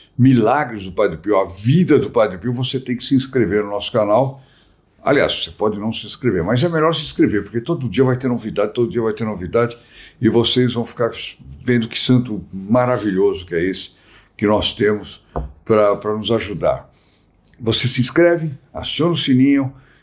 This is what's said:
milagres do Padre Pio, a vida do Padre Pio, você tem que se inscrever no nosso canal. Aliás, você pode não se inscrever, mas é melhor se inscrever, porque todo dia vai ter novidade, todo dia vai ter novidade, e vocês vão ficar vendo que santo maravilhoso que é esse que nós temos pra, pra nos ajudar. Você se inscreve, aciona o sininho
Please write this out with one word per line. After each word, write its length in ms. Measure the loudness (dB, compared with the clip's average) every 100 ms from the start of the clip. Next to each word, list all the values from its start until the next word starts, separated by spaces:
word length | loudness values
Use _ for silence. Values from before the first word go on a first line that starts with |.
| _ 2
milagres 680 | 4 6 4 2 -2 -8
do 80 | -8
Padre 260 | -2 -2 -2
Pio, 220 | 0 0
a 60 | 0
vida 520 | -2 2 4 6 4
do 140 | 2
Padre 260 | 2 0 0
Pio, 160 | -6
você 240 | -4 -2 -4
tem 180 | -4 -6
que 80 |
se 120 | 0 0
inscrever 480 | 0 0 2 0
no 80 | -2
nosso 200 | -6 -4
canal. 520 | 0 2 2 2 -4 -18 _ _ _ _ _
Aliás, 420 | 0 2 2 -2
você 80 | -6
pode 280 | -2 -2 -2
não 140 | -4
se 120 | -6 -8
inscrever, 380 | -6 -2 -2
mas 180 | 0 0
é 80 | 0
melhor 240 | 2 0
se 100 | 0
inscrever, 380 | -2 0 2 0
porque 200 | -4 -6
todo 280 | -4 -4 -2
dia 140 | 2
vai 140 | 2 2
ter 100 | -2
novidade, 460 | -4 -4 -4 -2
todo 160 | -2 -2
dia 120 | -2
vai 120 | -4
ter 100 | -2
novidade, 520 | -6 -6 -4 0 -2 -4 -20 -20 -20 -2
e 60 | 2
vocês 460 | 2 2 2 0
vão 120 | 0 -6
ficar 240 | -4 -4 -4 -12 -14 -20 -10
vendo 240 | 0 0 0
que 100 | -2
santo 460 | 2 2 2 -6 -10
maravilhoso 920 | -10 -2 0 2 0 0 2 2 0 -4
que 100 | -2
é 80 |
esse 280 | -2 -2 -6 _ _ -20 _ -4
que 100 | 0
nós 280 | 2 0
temos 520 | 0 0 0 -6 -16 _ -10 -10 -8
pra, 320 | 0 4 4 2
pra 200 | -2 -4
nos 140 | 0
ajudar. 600 | -2 -2 -4 -2 -2 -6 _ _ _ _ _ -20 -10
Você 280 | -2 0 2
se 100 | 2
inscreve, 540 | 0 4 4 2 -2 -10 _
aciona 380 | -12 -6 -2 0
o 60 | 0
sininho 560 | 2 4 4 2 0 -8 _ _